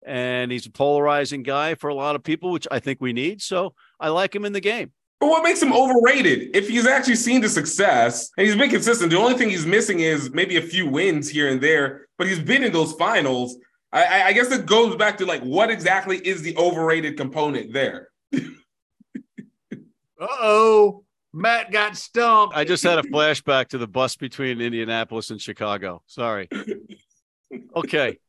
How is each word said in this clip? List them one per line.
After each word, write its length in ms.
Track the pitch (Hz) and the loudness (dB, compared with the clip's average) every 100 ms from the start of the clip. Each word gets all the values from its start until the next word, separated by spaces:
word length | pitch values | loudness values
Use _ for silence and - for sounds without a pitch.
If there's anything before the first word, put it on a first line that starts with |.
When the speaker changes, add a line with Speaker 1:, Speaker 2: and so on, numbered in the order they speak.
| - | -10
Speaker 1:
and 460 | 131 127 123 123 | -6 -4 -4 -4
he's 140 | 123 117 | -8 -10
a 40 | |
polarizing 720 | - 143 147 147 147 135 139 | -2 0 2 2 0 -2 -6
guy 320 | 127 139 156 165 | -4 -4 -2 -4
for 140 | 147 | -6
a 40 | |
lot 220 | 139 139 147 | -4 -4 -6
of 80 | |
people, 280 | 123 160 180 | -4 -6 -4
which 160 | 170 - | -6 -4
I 80 | 131 | -6
think 200 | 139 135 | -6 -6
we 100 | 127 | -6
need. 280 | 120 143 208 | -4 -6 -6
So 320 | - 185 185 _ _ _ | -6 -4 -6 _ _ _
I 80 | 160 | -4
like 240 | 160 190 202 | -2 -2 -4
him 80 | 208 | -6
in 60 | |
the 60 | 202 | -4
game. 300 | 196 233 185 _ _ _ | -4 -4 -8 _ _ _
Speaker 2:
But 60 | 294 | 2
what 140 | 320 | 4
makes 180 | 330 339 | 4 2
him 120 | 294 | 2
overrated? 840 | 240 262 240 233 277 196 120 - 190 | 4 4 6 4 4 4 2 2 0
If 120 | 208 | 0
he's 160 | 233 233 | 2 4
actually 300 | 269 262 233 | 2 2 0
seen 240 | 233 254 | 4 2
the 80 | 214 | 2
success 800 | - 151 - 196 131 117 120 - - | 0 -2 2 4 4 2 0 -10 0
and 80 | 202 | 2
he's 100 | 208 | 4
been 140 | 277 | 2
consistent, 420 | 220 - 233 175 | 2 2 2 2
the 60 | 165 | 4
only 160 | 233 247 | 4 2
thing 140 | 226 | 0
he's 160 | 185 156 | -2 0
missing 360 | 202 220 180 | 0 2 0
is 280 | 160 156 131 | 0 0 -2
maybe 240 | 139 185 175 | -4 0 -2
a 40 | |
few 260 | - 180 165 | -2 -4 -2
wins 400 | 135 190 156 147 | 0 0 0 -4
here 180 | 147 143 | -2 0
and 100 | 131 | 2
there, 460 | 143 156 139 135 - _ | 2 2 2 -6 -20 _
but 100 | 175 | -4
he's 120 | 185 | -4
been 240 | 156 262 | 0 0
in 80 | 254 | 2
those 200 | 165 156 | 0 -2
finals. 640 | - 175 226 143 127 123 - _ _ _ | -2 0 0 0 -2 -4 -10 _ _ _
I, 120 | 151 175 | 2 4
I, 200 | 190 190 | 4 4
I 60 | |
guess 160 | 208 247 | 2 2
it 140 | 247 170 | -2 2
goes 300 | 208 233 175 | 4 4 2
back 220 | 208 202 | 0 0
to, 80 | 185 | -4
like, 160 | 156 | -4
what 260 | 127 151 220 | -2 0 0
exactly 480 | 220 170 190 185 185 | 0 0 0 -2 -6
is 260 | 175 185 | -4 -6
the 120 | 160 156 | -6 0
overrated 600 | 175 160 160 160 156 143 | 0 2 0 0 -2 -6
component 560 | 135 151 151 131 107 | -6 -4 -2 -4 -6
there? 340 | 123 131 - - _ _ | -4 -4 -4 -18 _ _
<laughs> 80 | - - - _ _ _ _ _ - - - - _ _ - - _ _ _ | -6 -6 -16 _ _ _ _ _ -20 -20 -20 -20 _ _ -20 -20 _ _ _
Speaker 3:
Uh-oh. 840 | 190 269 226 214 220 220 208 190 _ _ _ | -8 -2 2 4 6 6 6 2 _ _ _
Matt 380 | 156 208 233 220 | -4 0 0 0
got 260 | 208 208 185 | -2 -2 -4
stumped. 580 | - 226 240 220 208 151 | -8 0 4 4 4 0
Speaker 1:
I 80 | |
just 200 | 151 180 | -2 0
had 160 | 175 170 | 2 0
a 40 | |
flashback 680 | 147 143 151 147 - 135 127 | 0 0 2 0 0 0 0
to 80 | 135 | -6
the 80 | 117 | -6
bus 280 | 98 131 - | -2 -2 -4
between 460 | 135 - 135 120 | -12 -8 -6 -4
Indianapolis 680 | 120 117 113 113 113 113 - | -6 -6 -4 -4 -4 -8 -10
and 100 | 110 | -12
Chicago. 640 | - 104 107 101 95 90 _ | -14 -8 -6 -6 -8 -12 _
Sorry. 420 | - 117 107 92 208 208 - - - _ _ _ _ _ - - 165 | -8 -6 -4 -8 -12 -10 -12 -14 -20 _ _ _ _ _ -20 -12 -10
Okay. 440 | 165 156 127 - | -4 -2 -2 -6